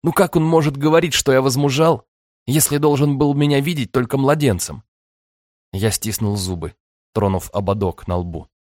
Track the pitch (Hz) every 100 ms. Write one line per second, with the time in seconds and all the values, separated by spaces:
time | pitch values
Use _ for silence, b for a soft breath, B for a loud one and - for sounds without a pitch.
0 | 165 - 180 175 160 160 151 139 151 165
1 | 170 - - 131 131 123 143 131 160 151
2 | _ _ _ _ - 147 - 147 147 143
3 | 147 139 139 143 147 143 143 165 120 127
4 | 120 135 135 151 143 90 - 78 _ _
5 | _ _ _ _ _ _ _ 98 110 -
6 | 110 101 107 101 92 90 82 - _ _
7 | _ - 101 95 - 101 98 101 98 -
8 | - 90 87 82 - _